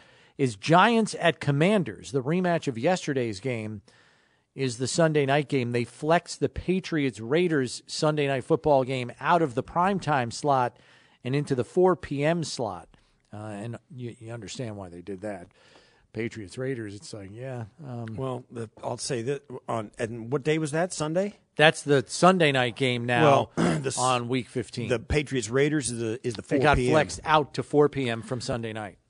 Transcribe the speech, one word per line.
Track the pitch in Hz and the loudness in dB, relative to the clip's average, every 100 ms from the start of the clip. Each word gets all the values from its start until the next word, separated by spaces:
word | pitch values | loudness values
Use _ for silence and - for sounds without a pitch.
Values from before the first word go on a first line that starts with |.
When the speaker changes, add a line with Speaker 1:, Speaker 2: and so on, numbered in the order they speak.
| _ _ _ - | _ _ _ -2
Speaker 1:
is | 135 101 | -2 0
Giants | - 165 214 226 208 - | 4 6 6 4 0 0
at | 170 - | 0 0
Commanders. | - 143 175 214 127 92 87 | 0 2 4 2 0 -8 -4
The | 135 | -4
rematch | 123 180 180 165 - | 0 0 0 0 -2
of | 113 | 0
yesterday's | 147 180 - 135 117 98 | 0 0 0 -2 -2 -4
game | 131 117 107 104 - _ _ _ _ _ _ - | -6 -4 -6 -10 -14 _ _ _ _ _ _ -6
is | 135 117 | -4 -4
the | 131 | -2
Sunday | - 160 151 135 | 2 2 4 2
night | 143 143 | 2 2
game. | 139 120 | -2 0
They | 120 | -2
flexed | 120 - 151 170 - - | -4 -4 2 2 0 -4
the | 143 | -4
Patriots-Raiders | - - 185 - 160 139 104 113 156 180 156 123 - - | -2 -2 -2 -2 -2 -2 -4 -2 0 2 2 0 -4 -12
Sunday | - 156 151 143 | 0 0 2 0
night | 135 | 0
football | - 160 151 139 | 0 2 4 4
game | 127 131 120 - | 2 -2 -6 -4
out | 139 175 | 2 4
of | 156 120 | 2 -2
the | |
primetime | - 165 185 196 147 143 117 | -4 0 0 0 0 0 0
slot | - 147 135 123 - _ _ _ _ | -2 0 2 0 -4 _ _ _ _
and | 123 139 | -4 -2
into | 143 127 | 0 -2
the | |
four | 113 180 185 175 | 0 4 4 4
P | - 139 | -2 -2
M | 147 175 | 0 0
slot. | 151 - 110 87 82 _ _ _ _ | -2 -6 -6 -8 -14 _ _ _ _
Uh, | 104 | -14
and | 107 101 113 117 _ 127 | -12 -10 -10 -12 _ -14
you, | 120 - | -12 -12
you | 113 | -14
understand | 117 98 - 120 104 | -14 -12 -10 -10 -10
why | 92 | -12
they | 87 | -14
did | 90 95 | -12 -10
that. | 104 95 87 _ _ - _ _ _ | -10 -10 -14 _ _ -20 _ _ _
Patriots, | 110 113 113 92 - | -8 -8 -8 -12 -8
Raiders, | 131 123 107 101 | -6 -6 -8 -12
it's | - | -14
like, | 110 95 | -16 -14
yeah, | 107 131 123 104 - 143 | -14 -12 -10 -12 -14 -12
um, | 120 113 113 | -10 -10 -8
Speaker 2:
Well, | 131 123 123 | -6 -8 -10
the, | 123 113 - | -12 -12 -10
I'll | 131 120 | -10 -8
say | - 127 | -4 -4
that | 117 143 - 127 - | -4 -6 -8 -12 -4
on, | 117 107 - | -4 -4 -6
and | 113 117 113 | -6 -6 -4
what | 139 | -2
day | 151 160 | 0 0
was | 156 | 0
that? | 160 185 | -2 -2
Sunday? | - 151 170 202 - _ - | -2 -2 -2 -2 -6 _ 2
Speaker 1:
That's | 151 - | 2 4
the | 143 139 - | 2 2 2
Sunday | - 175 190 151 | 4 6 6 4
night | 135 123 107 | 2 0 0
game | 131 120 120 | -2 0 0
now | 120 | 4
Speaker 2:
Well, | 147 139 - - | 6 6 2 0
<clears throat> | 170 160 | 2 2
the | 135 | -2
s-, | 123 | 0
Speaker 1:
on | 127 123 120 | 2 2 0
Week | 131 110 | -4 -2
fifteen. | 127 107 - 113 | -6 -6 -6 -2
Speaker 2:
the | 120 | -2
Patriots, | - 151 143 131 104 | 0 0 0 -2 0
Raiders | 131 147 151 120 | 2 2 2 -2
is | 117 | -4
the, | 113 113 | -4 -4
is | 123 | -6
the | 107 - 147 | -8 -2 2
Speaker 1:
It | |
got | 143 135 | 4 4
Speaker 2:
four | |
P | 123 | 4
M. | |
Speaker 1:
flexed | 156 143 - | 4 2 -2
out | 156 156 143 - | 2 2 2 -4
to | |
four | - 147 147 | 2 4 4
P | 139 127 | 2 -2
M | 113 | -4
from | 107 123 | -4 -6
Sunday | 117 123 113 | -4 -6 -6
night. | 110 104 - | -8 -10 -14